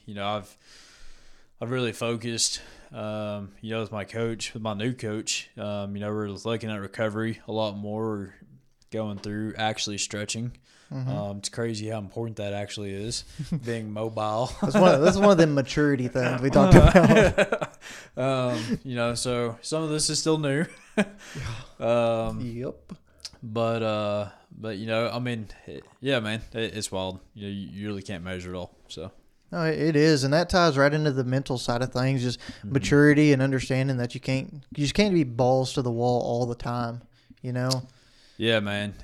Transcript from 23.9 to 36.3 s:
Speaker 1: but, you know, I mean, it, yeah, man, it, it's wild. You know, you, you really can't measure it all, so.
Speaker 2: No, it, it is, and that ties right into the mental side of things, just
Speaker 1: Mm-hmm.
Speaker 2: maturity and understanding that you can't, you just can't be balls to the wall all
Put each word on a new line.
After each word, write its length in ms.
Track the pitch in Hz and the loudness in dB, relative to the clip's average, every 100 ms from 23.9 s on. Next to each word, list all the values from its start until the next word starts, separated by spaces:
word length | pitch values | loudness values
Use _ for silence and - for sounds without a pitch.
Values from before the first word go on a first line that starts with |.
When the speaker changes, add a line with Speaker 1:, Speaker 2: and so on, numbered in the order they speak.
| 107 104 104 101 - _ - | -2 -2 -2 -4 -12 _ -14
Speaker 1:
but, 200 | 110 101 | -10 -8
you 100 | 113 | -2
know, 220 | 113 113 | 0 0
I 100 | 120 | -2
mean, 280 | 123 117 104 - - | -4 -6 -8 -14 -14
it, 160 | 71 - _ | -16 -16 _
yeah, 200 | 131 131 | -2 -2
man, 220 | 107 113 - | 0 -6 -6
it, 220 | 113 110 98 | -6 -6 -6
it's 160 | - | -6
wild. 280 | 95 92 92 - | -4 -6 -8 -16
You 140 | 110 101 | -12 -10
know, 60 | |
you, 140 | 101 95 | -8 -10
you 160 | 92 104 | -10 -8
really 140 | 101 | -8
can't 220 | 95 90 | -8 -10
measure 300 | 90 92 92 | -8 -8 -8
it 40 | 90 | -10
all, 180 | 87 _ - | -10 _ -18
so. 240 | - 90 - _ _ - | -14 -14 -14 _ _ -12
Speaker 2:
No, 120 | 175 | -4
it, 140 | 160 151 | -2 0
it 180 | 151 147 | 2 4
is, 280 | 156 151 | 6 4
and 100 | 135 | 4
that 160 | 151 175 | 2 2
ties 280 | 190 170 139 | 4 4 4
right 140 | 143 | 4
into 180 | 151 151 | 4 0
the 120 | 131 | 0
mental 340 | 127 131 139 123 | 0 -2 -2 -6
side 240 | - 120 | -2 -2
of 100 | 123 | -2
things, 300 | 123 131 135 | -2 0 0
just 160 | 123 117 | -2 -4
Speaker 1:
Mm-hmm. 340 | - - 104 | -12 -14 -4
Speaker 2:
maturity 600 | 135 131 143 147 143 151 | -2 4 8 8 8 6
and 80 | 135 | 6
understanding 560 | 135 131 123 131 135 127 | 4 0 0 0 0 -2
that 160 | 123 139 | -4 -6
you 40 | |
can't, 300 | - 131 - 151 - - | -4 -4 -4 -14 -14 -4
you 80 | |
just 120 | 143 - | -2 2
can't 180 | 208 | 4
be 100 | 175 | 4
balls 500 | 131 117 127 131 131 | 0 2 4 4 2
to 80 | - | -2
the 100 | 123 | -2
wall 300 | 117 123 123 | 0 2 2
all 240 | - | 0